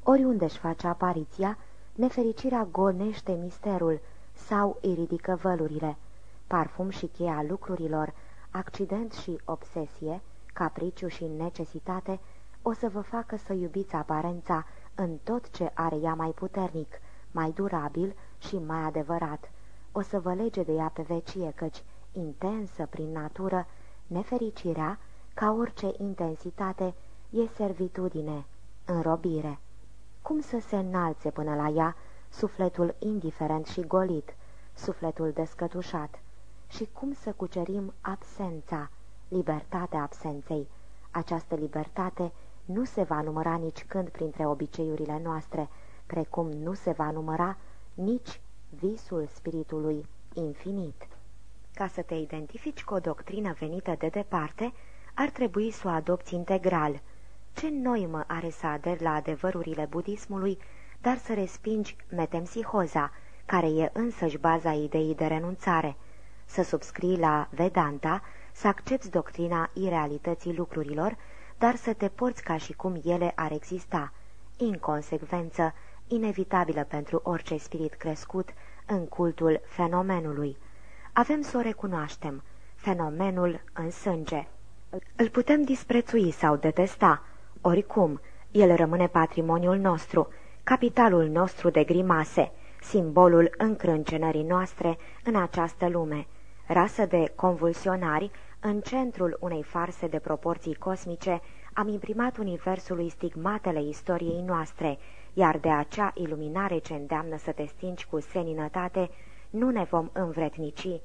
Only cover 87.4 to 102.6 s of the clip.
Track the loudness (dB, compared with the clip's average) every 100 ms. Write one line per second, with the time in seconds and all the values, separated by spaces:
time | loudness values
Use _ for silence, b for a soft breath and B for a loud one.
87.4 | B 0 6 6 4 4 4 4 B B
88.4 | B 10 10 10 8 6 6 6 4 4
89.4 | 4 4 6 6 6 4 4 2 2 B
90.4 | B B 4 4 6 8 10 10 8 6
91.4 | 4 4 6 6 6 6 6 4 6 4
92.4 | 4 B B B 0 2 6 10 12 12
93.4 | 10 6 2 4 4 4 2 2 2 2
94.4 | 4 2 2 0 0 0 B B 2 4
95.4 | 4 2 0 2 2 4 2 -2 -4 b
96.4 | b b 4 6 6 4 4 6 4 4
97.4 | 4 6 4 2 2 2 2 2 0 B
98.4 | B B 0 0 0 0 0 2 0 0
99.4 | -2 -4 -2 -2 -2 -2 -2 -2 0 0
100.4 | 0 0 -2 -4 -2 -2 -4 -4 0 0
101.4 | B B B 0 0 0 -2 0 0 0
102.4 | -2 -2